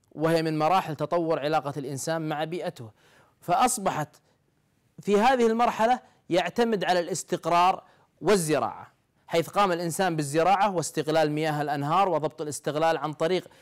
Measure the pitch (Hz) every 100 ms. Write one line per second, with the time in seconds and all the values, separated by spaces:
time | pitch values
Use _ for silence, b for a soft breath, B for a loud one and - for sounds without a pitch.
0 | _ 147 160 165 160 156 156 185 165 151
1 | 151 175 165 151 143 156 139 147 135 135
2 | 160 165 156 151 160 170 170 - 113 b
3 | b b b _ - 175 247 - 185 139
4 | 151 _ _ _ _ _ _ _ _ -
5 | - 202 247 262 233 226 240 - 220 247
6 | b b - 170 175 - 233 208 165 180
7 | 170 185 - 170 160 175 185 185 b b
8 | b - 156 202 156 143 110 - - _
9 | _ _ - 170 160 196 202 170 170 160
10 | 185 160 143 156 170 190 208 180 143 -
11 | 151 160 151 151 156 151 147 147 143 175
12 | 196 156 151 - 151 139 156 147 165 160
13 | 151 147 165 185 - b